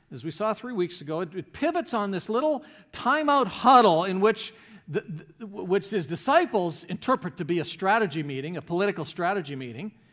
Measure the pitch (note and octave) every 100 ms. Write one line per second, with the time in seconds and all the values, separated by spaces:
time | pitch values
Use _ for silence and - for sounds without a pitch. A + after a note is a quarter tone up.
0 | _ B2+ D#3 - G#3+ G#3 B3 A3 F3 -
1 | D3 D#3 F3 F#3 - - D#4 E4 A#3 A3+
2 | G3+ F#3 - A3+ D#4 C4+ - - - -
3 | A#3+ D4+ D4 C#4+ G3 - B3 B3+ G#3+ D#3+
4 | F#3+ F#3+ G#3+ G#3+ - - - G#3+ - E3+
5 | - D#3 - - G#3+ G3+ F#3 G3 G3 G#3
6 | C#3 E3 C4 D#4+ E4+ G#3+ F3 C#3+ - G3+
7 | - B3+ F3 - D#3 F3 C#3 - F#3+ A3
8 | G3 D#3 C#3+ C3+ D3+ E3+ E3 E3+ G3+ F3+
9 | C#3+ - F3 G3+ C#3+ C3+ B2+ A#2 G#3 _
10 | _